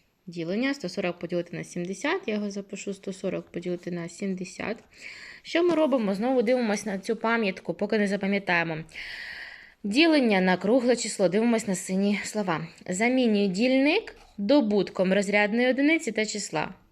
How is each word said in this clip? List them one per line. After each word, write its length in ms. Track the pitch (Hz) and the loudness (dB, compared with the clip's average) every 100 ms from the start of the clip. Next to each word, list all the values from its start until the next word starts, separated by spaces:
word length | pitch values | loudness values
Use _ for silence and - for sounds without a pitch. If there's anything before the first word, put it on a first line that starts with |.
| _ _ - | _ _ -14
ділення. 480 | 170 165 208 269 | -8 -4 -2 -2
Сто 160 | 277 180 | -4 -6
сорок 300 | 196 180 175 | -4 -4 -6
поділити 380 | 170 175 170 160 | -4 -4 -4 -8
на 60 | |
сімдесят. 580 | 170 180 175 196 - 381 233 | -10 -8 -8 -4 -2 -2 -2
Я 80 | |
його 180 | 208 208 | -4 -4
запишу: 420 | 196 196 196 - | -8 -10 -10 -8
сто 200 | 190 - | -8 -10
сорок 380 | 185 190 165 - | -6 -6 -6 -8
поділити 400 | 175 180 175 180 | -8 -6 -6 -6
на 180 | 175 170 | -8 -8
сімдесят. 680 | - 196 185 180 - - 233 - - - - - - | -6 -6 -6 -8 -8 -8 -8 -12 -20 -18 -18 -18 -18
Що 200 | - 330 | -2 2
ми 120 | 349 311 | 2 4
робимо? 400 | 311 262 202 196 | 4 2 2 0
Знову 260 | 247 262 | 2 2
дивимось 440 | 233 254 226 208 190 | 4 2 2 0 -2
на 140 | 190 | -6
цю 160 | - 226 | -4 -2
пам'ятку, 580 | 220 233 202 185 - | 0 2 0 -2 -6
поки 240 | 165 202 220 | -4 0 2
не 100 | 202 | 2
запам'ятаємо. 680 | 202 196 202 196 175 165 156 160 - - - - - - - - _ | 0 0 0 2 0 0 -4 -10 -14 -14 -14 -14 -14 -16 -18 -20 _
Ділення 580 | 208 233 330 302 233 190 | 0 4 6 6 4 4
на 160 | 185 180 | 4 2
кругле 380 | 190 254 240 240 | 4 4 4 2
число. 340 | 214 - 180 | -2 0 2
Дивимось 380 | 196 240 226 208 | 2 2 2 0
на 80 | 180 | -4
сині 440 | - 190 202 202 | -2 0 0 0
слова. 440 | - 214 190 156 165 - - | -2 -4 -2 -2 -6 -10 -8
Замінюю 580 | 180 233 262 240 208 202 | -2 2 2 4 2 2
дільник 680 | 180 254 262 285 392 - - - - | 2 2 4 4 2 -2 -12 -16 -6
добутком 760 | 202 294 214 208 180 - 185 | 2 4 4 2 0 0 2
розрядної 560 | 196 196 208 208 233 254 | 2 2 2 2 2 2
одиниці 420 | 262 285 320 233 | 4 4 2 0
та 140 | 214 214 | -2 -2
числа. 480 | 208 - 156 - - _ | -4 -4 -4 -4 -8 _